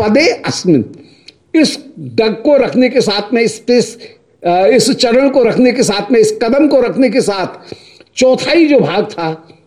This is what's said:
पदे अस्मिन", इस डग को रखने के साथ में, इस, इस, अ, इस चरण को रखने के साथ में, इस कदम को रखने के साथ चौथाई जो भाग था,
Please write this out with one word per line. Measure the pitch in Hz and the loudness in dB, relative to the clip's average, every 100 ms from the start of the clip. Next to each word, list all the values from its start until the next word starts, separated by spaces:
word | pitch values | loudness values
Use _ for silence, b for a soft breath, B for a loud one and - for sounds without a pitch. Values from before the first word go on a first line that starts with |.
पदे | 214 247 330 | 0 2 2
अस्मिन", | - - - 180 147 107 B B B B B _ 320 | -2 -6 -6 0 0 -2 B B B B B _ 0
इस | 269 - - - | 0 -2 -14 -18
डग | 135 113 226 196 | -8 -2 -2 -2
को | 294 285 | 0 0
रखने | 226 - 254 | 0 0 0
के | 262 | 0
साथ | 208 202 202 | -2 -4 -4
में, | 233 | -2
इस, | 233 - - | -2 -4 -2
इस, | 247 - - B B _ _ 175 | 0 0 -6 B B _ _ -2
अ, | 180 196 | 0 2
इस | 247 240 | 2 2
चरण | 269 240 240 277 | 0 0 2 2
को | 269 | 2
रखने | 226 185 254 | 2 2 2
के | 247 | 2
साथ | 214 202 202 | -2 -2 0
में, | 240 | 2
इस | 214 - | 2 0
कदम | 226 277 302 | -2 0 2
को | 277 | 2
रखने | 240 165 262 | 0 0 0
के | 240 | 0
साथ | 190 196 175 - B B B B B - | -2 -4 -6 -10 B B B B B 0
चौथाई | 254 254 - 320 302 | 2 2 0 2 4
जो | 277 | 4
भाग | 151 185 214 | 2 -2 -4
था, | - 165 160 - _ | -6 -8 -8 -14 _